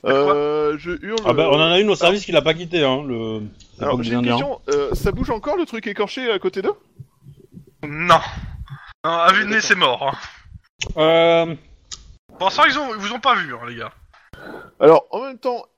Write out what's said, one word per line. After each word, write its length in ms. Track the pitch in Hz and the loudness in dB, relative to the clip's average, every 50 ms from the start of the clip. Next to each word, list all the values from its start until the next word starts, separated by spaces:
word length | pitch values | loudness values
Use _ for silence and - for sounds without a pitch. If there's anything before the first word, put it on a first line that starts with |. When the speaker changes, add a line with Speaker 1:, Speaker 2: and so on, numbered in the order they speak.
| - | 2
Speaker 1:
Euh, 720 | 110 135 139 143 147 147 147 147 147 151 151 151 147 151 151 | 2 2 2 4 2 2 2 0 0 0 0 0 -2 -2 -4
je 120 | 151 170 175 - | -6 -8 -8 -8
hurle, 160 | - 190 220 226 208 | -8 -4 -4 -2 0
Speaker 2:
Ah 60 | - | 2
bah, 160 | 180 143 160 165 | 2 4 4 4
on 60 | 139 | 4
en 160 | 151 160 165 | 4 4 4
a 80 | 175 185 | 4 4
une 80 | 208 214 | 4 2
au 40 | 190 | 2
Speaker 1:
euh, 20 | |
Speaker 2:
service 280 | - - 170 190 208 185 | 2 2 2 2 0 -2
qui 60 | - | 2
l'a 120 | 175 151 | 2 2
pas 120 | 135 156 160 | 4 2 0
quitté, 300 | 165 180 165 170 170 147 | 0 -4 -4 0 2 2
hein, 180 | 131 131 135 147 | 2 2 0 -2
le, 360 | 139 123 113 113 110 110 110 | -4 -6 -4 -4 -4 -6 -6
le 80 | 104 104 - - - - - - | -8 -10 -14 -20 -20 -20 -12 -6
Speaker 1:
alors, 140 | - 143 135 | -2 -2 0
Speaker 2:
groupe 100 | 123 117 | 0 0
Speaker 1:
j'ai 60 | 113 | -2
Speaker 2:
des 60 | 120 | -2
Speaker 1:
une 40 | 123 | 0
Speaker 2:
Indiens. 160 | 120 120 120 | 0 0 0
Speaker 1:
question, 240 | 120 117 - 254 - - - | 0 0 -4 -6 -8 -4 -2
euh, 260 | 143 143 143 127 - | 0 0 0 -2 -4
ça 160 | - - 196 | -2 -2 -2
bouge 200 | 190 214 262 269 | -2 -2 -4 -4
encore 260 | 247 214 - 294 302 | -4 -4 -4 -4 -2
le 100 | 359 330 | -2 -4
truc 220 | - - 220 - 214 | -4 -6 -10 -8 -8
écorché 420 | 202 - 208 196 - 262 262 240 | -4 -4 -6 -6 -4 -6 -4 -4
à 80 | 214 185 | -4 -2
côté 240 | - 185 - 196 | -2 -4 -4 -2
d'eux ? 120 | 190 226 415 _ _ _ _ _ 135 _ _ _ _ 139 - - - _ - - - - _ _ | -4 -4 -4 _ _ _ _ _ -20 _ _ _ _ -20 -20 -20 -20 _ -20 -20 -20 -20 _ _
Speaker 3:
Non. 380 | - 147 147 156 170 175 165 165 - - - - - - - - - - 139 - - - - _ - | -14 -12 -8 -6 6 6 6 6 6 -2 -10 -10 -12 -12 -12 -14 -14 -14 -16 -18 -18 -20 -20 _ -4
Non, 60 | 156 | -2
à 220 | 165 170 170 175 | 0 2 2 2
vue 80 | 190 202 | 2 2
de 40 | 214 208 | 0 0
nez, 60 | 214 | -2
Speaker 1:
D'accord. 120 | 220 208 - | -2 0 0
Speaker 3:
c'est 60 | 208 | 0
mort, 340 | 185 175 135 120 - 139 135 | 0 0 -2 -2 -2 -4 -6
hein. 100 | 135 - - - - - - - - - _ _ _ _ - - - | -6 -6 -14 -18 -20 -20 -20 -20 -20 -20 _ _ _ _ -12 -10 -2
Speaker 2:
Euh, 580 | 156 156 160 165 165 165 170 170 165 165 165 160 147 _ - - _ _ _ - - - - - _ _ _ - - | 0 2 4 4 4 4 4 4 2 2 0 -6 -12 _ -20 -20 _ _ _ -20 -20 -20 -20 -20 _ _ _ -10 -2
Speaker 3:
Pour 80 | 269 | -2
l'instant, 180 | 285 - - 302 | -2 2 4 4
ils 120 | 311 262 294 | 4 4 0
ont, 160 | 294 262 220 | -4 -6 -6
ils 60 | 214 | -6
vous 120 | 196 208 | -6 -6
ont 60 | 233 240 | -6 -2
pas 140 | 220 277 247 | 0 0 0
vu, 180 | 202 175 147 | 0 -2 -6
hein, 80 | 123 113 117 | -10 -12 -12
les 80 | 120 120 | -12 -12
gars. 180 | 117 113 - - _ - _ _ _ _ _ - - - - - - - - _ _ | -12 -12 -14 -16 _ -20 _ _ _ _ _ -20 -20 -18 -18 -18 -18 -18 -20 _ _
Speaker 1:
Alors, 280 | - 147 160 151 - _ | 8 8 8 8 4 _
en 120 | - 202 | -10 -8
même 160 | 254 269 262 226 | -8 -10 -12 -6
temps 260 | - 262 247 226 - _ _ | -6 -6 -6 -6 -10 _ _